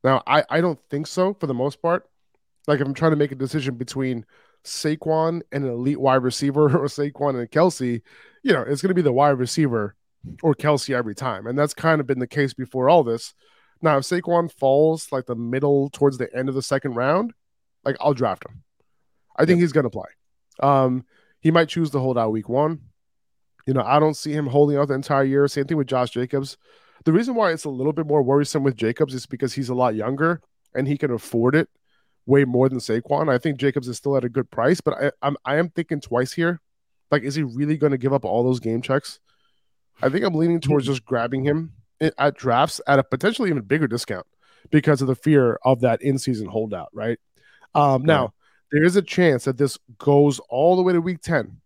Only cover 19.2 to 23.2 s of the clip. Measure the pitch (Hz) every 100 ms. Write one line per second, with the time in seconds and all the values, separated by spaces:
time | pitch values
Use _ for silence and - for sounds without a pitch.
19.2 | _ - 160 175 170 151 123 101 - _
20.2 | _ _ _ - 139 139 131 127 - _
21.2 | _ _ 160 165 160 170 156 135 131 120
22.2 | 113 110 110 123 151 160 - _ _ _